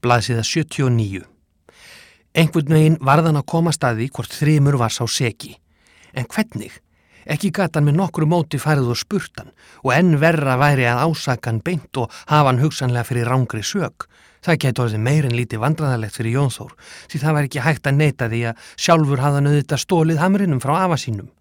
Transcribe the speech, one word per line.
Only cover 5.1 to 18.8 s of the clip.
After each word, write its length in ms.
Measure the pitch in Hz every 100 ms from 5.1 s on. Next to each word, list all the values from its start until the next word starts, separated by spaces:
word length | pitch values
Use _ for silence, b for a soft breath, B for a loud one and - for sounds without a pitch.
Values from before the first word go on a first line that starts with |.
| - 123 - - - _ b b b b
En 140 | - 123
hvernig? 460 | - 220 107 104 - _ b b b
Ekki 300 | b 151 196 160
gat 220 | 180 160
hann 80 | 147
með 140 | 147
nokkru 240 | 190 - 156
móti 320 | 175 165 147
farið 300 | 147 147 123
og 80 | 120
spurt 400 | - - - -
hann 140 | - _ B B
og 140 | 131 131
enn 220 | 180 151
verra 380 | 160 165 139 127
væri 240 | 147 139 120
að 160 | 120 156
ásaka 480 | 156 - 123 -
hann 80 | 113
beint 320 | 165 180 - 135
og 100 | 113 B B
hafa 220 | 151 139
hann 100 | 127
hugsanlega 480 | 151 - 127 120 113
fyrir 220 | 120 120
rangri 320 | 131 123 110
sök. 460 | 101 208 151 _ - b b b
Það 160 | - 160
gæti 240 | 143 117
orðið 200 | 123 107 110
meira 240 | 151 139
en 80 | 120
lítið 240 | 120 110
vandræðalegt 540 | 120 160 151 123 107 -
fyrir 180 | 113 123
Jón 160 | 143
Þór, 220 | - 82 - B B B
því 140 | 156
það 140 | 147 151
var 80 | 139
ekki 160 | 147
hægt 240 | 123 147 143
að 120 | 139
neita 260 | 151 - 117
því 140 | 113 117
að 180 | 113 -
sjálfur 480 | -